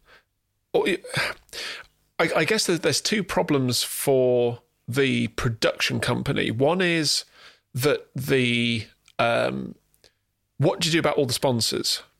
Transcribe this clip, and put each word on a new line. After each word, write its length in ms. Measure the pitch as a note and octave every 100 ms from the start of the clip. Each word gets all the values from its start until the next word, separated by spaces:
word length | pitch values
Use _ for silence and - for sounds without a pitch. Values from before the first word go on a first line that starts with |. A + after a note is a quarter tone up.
| _ - _ _ _ _ _
Or 160 | - -
it, 160 | F3+ - - - - _ - - - - _ _ -
I, 100 | E3 -
I 80 |
guess 220 | D#3+ A3 -
that 160 | E3
there's 180 | D#3+ C3
two 240 | - G#3+
problems 580 | F3+ - E3 C#3+ B2+ A#2+
for 800 | - - - C3 B2+ B2 A#2+ A#2+ - _ -
the 400 | B2+ C3+ A#2+ A#2
production 720 | - B2+ A2+ D#3+ - - B2
company. 540 | A#2+ B2 B2+ D3+ C3+
One 280 | A2+ C#3 F3+
is 440 | F3+ E3 D3 - - - - - _
that 320 | C3 C#3+ B2+ -
the, 720 | - C#3 C3+ B2 A#2+ A#2+ A#2 - _ _ -
um, 560 | B2 A#2 B2 C3 - - _ _ _ _ _ _ _ -
what 200 | D3+ -
do 80 | E3+
you 40 |
do 60 | D#3+
about 160 | D3 D3
all 100 | C3
the 60 |
sponsors? 720 | B2 C#3+ A#2 - C3 - - - _